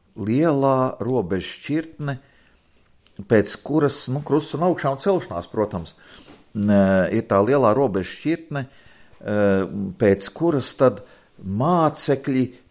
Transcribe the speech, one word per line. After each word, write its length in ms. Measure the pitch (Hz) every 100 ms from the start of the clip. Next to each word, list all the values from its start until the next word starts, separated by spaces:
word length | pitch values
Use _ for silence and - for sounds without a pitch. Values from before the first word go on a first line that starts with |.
| _ -
lielā 800 | 101 127 165 139 135 131 127 -
robežšķirtne, 1160 | 117 127 87 92 87 - - 151 160 - 143 127 _ _ _ _ _ _ _ _ - - 98
pēc 280 | 110 104 -
kuras, 440 | - 151 143 - -
nu, 140 | 139
krusts 320 | 147 147 156 143
un 80 | 180
augšā 240 | 160 139
un 80 | 139
celšanās, 480 | 202 185 - 87 -
protams, 440 | 110 104 92 80 - - - - - _
eh, 640 | 107 104 101 95 95 87 113
ir 100 | -
tā 160 | 98
lielā 300 | 107 139 117 131
robežšķirtne, 880 | 135 95 90 - 147 170 - 143 127
eh, 1000 | - - - - - - 104 101 95 92 98 95 -
pēc 340 | 104 98 -
kuras 420 | - 170 147 -
tad 280 | - 131 101 - - _ -
mācekļi 1080 | 98 101 151 180 151 151 - 135 143 131 123 - _